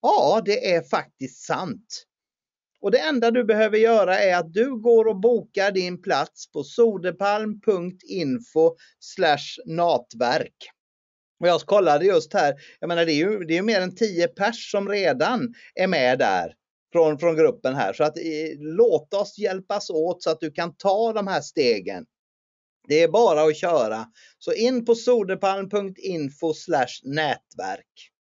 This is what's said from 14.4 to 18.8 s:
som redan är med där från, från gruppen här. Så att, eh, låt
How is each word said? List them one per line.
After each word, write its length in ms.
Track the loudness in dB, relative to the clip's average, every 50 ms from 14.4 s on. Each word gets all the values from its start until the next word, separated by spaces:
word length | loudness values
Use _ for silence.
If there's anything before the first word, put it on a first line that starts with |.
| -4 -4 -4 -6 -12 -6
som 180 | -4 -4 -4 -2
redan 680 | -4 0 0 0 0 0 0 -2 0 -2 -4 -6 -8 -12 -20 -16 _
är 120 | -2 -2
med 320 | 0 2 2 2 2 2 2
där 360 | 2 2 2 0 -2 -4 -10 _ _ _ _ _ _ _ _
från, 260 | 2 4 4 2 0
från 180 | 0 -2 2
gruppen 380 | 4 4 2 2 0 -4 -4 -2
här. 180 | -2 -2 -4 0
Så 120 | 0 -2
att, 140 | -2 -2 -4
eh, 400 | -8 -8 -6 -6 -8 -8 -10 -12
låt 560 | -12 -10 0 2